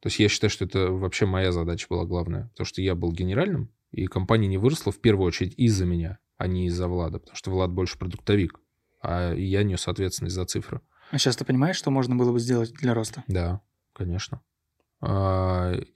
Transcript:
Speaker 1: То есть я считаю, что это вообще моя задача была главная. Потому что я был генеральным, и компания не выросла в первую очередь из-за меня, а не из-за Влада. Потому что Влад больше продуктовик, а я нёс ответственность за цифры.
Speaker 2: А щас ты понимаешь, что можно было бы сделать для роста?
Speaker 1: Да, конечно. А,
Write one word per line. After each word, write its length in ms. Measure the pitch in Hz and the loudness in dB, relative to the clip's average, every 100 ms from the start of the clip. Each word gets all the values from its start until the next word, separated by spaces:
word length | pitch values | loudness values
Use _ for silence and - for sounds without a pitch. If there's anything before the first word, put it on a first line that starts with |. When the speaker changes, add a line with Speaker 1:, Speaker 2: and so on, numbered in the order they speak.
Speaker 1:
То 80 | - | -4
есть 120 | - | 2
я 80 | 104 | 2
считаю, 220 | - 107 | 4 0
что 140 | - 95 | -2 -2
это 240 | 98 92 | 0 0
вообще 340 | 92 95 - 101 | 0 -2 0 0
моя 260 | 92 92 | 2 2
задача 340 | 87 85 85 - | 0 -2 -4 -4
была 140 | 85 87 | -4 -2
главная. 420 | 90 82 85 - | -2 -2 -6 -8
Потому 160 | - 92 | -8 -8
что 160 | - | -2
я 120 | 95 87 | -2 0
был 160 | 87 | -2
генеральным, 580 | 85 90 104 196 147 110 _ _ | -2 -2 0 0 -2 -6 _ _
и 140 | - 92 | -6 -4
компания 420 | - 95 113 101 | -2 2 4 4
не 100 | 95 | 2
выросла 340 | 120 156 101 | 2 2 -2
в 80 | - | 2
первую 260 | 117 98 90 | 4 4 2
очередь 260 | - 92 - | 0 -4 2
из-за 280 | 120 98 90 | 4 4 2
меня, 320 | 87 85 101 _ _ | 0 -2 -8 _ _
а 80 | 92 | -2
не 180 | 92 90 | 0 0
из-за 200 | 87 90 | 0 -2
Влада. 300 | 90 80 - | 0 -2 -6
Потому 160 | - - | -10 -12
что 140 | 98 | -4
Влад 180 | 92 92 | 0 0
больше 260 | 90 90 - | 0 -2 -4
продуктовик, 640 | 92 - - 101 85 - _ _ _ _ | -8 -6 2 4 2 -4 _ _ _ _
а 320 | - 87 87 | -4 -2 0
я 280 | 87 95 98 | -2 0 2
нёс 240 | 104 90 - | 2 0 -4
ответственность 480 | 87 95 - 85 92 | -4 -4 -4 -6 -4
за 100 | 90 | -4
цифры. 340 | - - - - _ - | -6 -6 -10 -12 _ -6
Speaker 2:
А 60 | - | 0
щас 180 | 135 120 | 0 0
ты 80 | |
понимаешь, 320 | - 131 156 180 | 0 2 2 0
что 140 | - | 0
можно 240 | 135 123 123 | 0 2 2
было 160 | 120 | 2
бы 80 | 120 | 2
сделать 320 | 117 120 113 | 2 0 0
для 200 | - 127 | -2 0
роста? 300 | 113 110 - - | 0 -2 -8 -4
Speaker 1:
Да, 340 | 92 87 92 - _ _ | -2 0 -4 -8 _ _
конечно. 480 | - 90 90 - 127 - _ _ _ _ _ | -8 -4 -4 -6 -12 -14 _ _ _ _ _
А, 720 | 113 98 95 95 92 90 90 90 - | -2 0 2 2 2 0 0 -2 -6